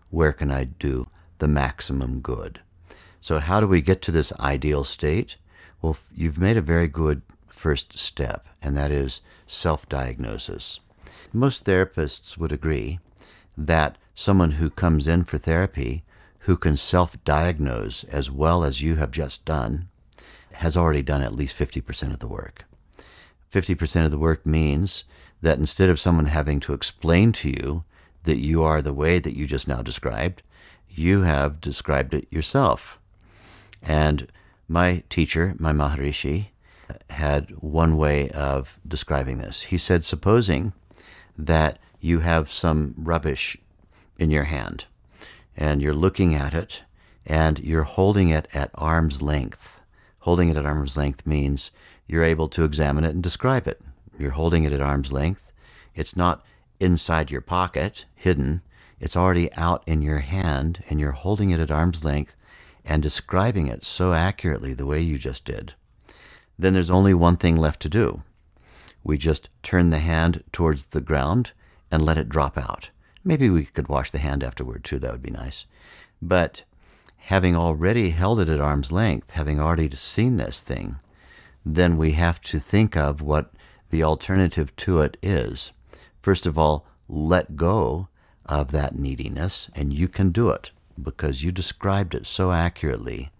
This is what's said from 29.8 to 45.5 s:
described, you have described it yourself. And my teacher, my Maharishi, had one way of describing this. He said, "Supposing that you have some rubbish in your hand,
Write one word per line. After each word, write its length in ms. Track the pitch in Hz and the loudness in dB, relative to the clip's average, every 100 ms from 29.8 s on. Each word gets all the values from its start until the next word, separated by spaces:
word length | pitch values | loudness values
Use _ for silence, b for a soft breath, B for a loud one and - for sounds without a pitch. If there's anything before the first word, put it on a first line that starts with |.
described, 640 | 60 - - 53 82 92 - b b b b | -6 -8 -6 -4 -4 -6 -14 b b b b
you 340 | 87 82 98 | -2 2 4
have 380 | 90 71 71 76 | 4 2 0 -4
described 520 | - - - 71 65 | -8 -6 -2 0 0
it 140 | 76 - | -4 -4
yourself. 680 | 82 76 139 117 57 - - _ _ B B B B B B | -4 0 2 2 2 -4 -20 _ _ B B B B B B
And 500 | - 76 76 76 - - b b b | -2 2 2 0 -4 -18 b b b
my 340 | 85 90 87 - | 2 2 0 -2
teacher, 460 | - 80 80 90 - | 0 0 2 -2 0
my 140 | 80 | 0
Maharishi, 760 | 73 71 71 69 71 71 80 104 _ b b b - - | 2 2 0 -4 -4 -4 -4 -6 _ b b b -20 -14
had 400 | - 76 73 71 - | -4 0 0 -2 -8
one 360 | 78 78 82 78 | -4 2 4 4
way 320 | 76 73 69 | 4 2 0
of 480 | - 69 67 65 - - | -2 -2 -2 -6 -12 -10
describing 520 | - - 73 65 64 | -8 -4 -2 -2 -6
this. 240 | - - | -8 -10
He 160 | - 90 | -4 -2
said, 260 | - 87 | 2 2
"Supposing 720 | - 80 98 117 101 69 104 - _ B B B B - | 0 -2 2 4 4 0 -2 -8 _ B B B B -8
that 400 | 76 80 78 - b b | 2 4 2 0 b b
you 200 | 80 85 | 0 2
have 340 | 82 82 73 | 4 2 0
some 420 | - 85 78 73 60 | -2 0 0 0 -4
rubbish 580 | 80 82 78 67 - - _ _ _ b b - | -4 -2 -2 -4 -6 -10 _ _ _ b b -2
in 120 | 82 | 0
your 140 | 76 | 2
hand, 400 | 73 73 50 50 - _ _ B B B B | 0 -4 -8 -12 -16 _ _ B B B B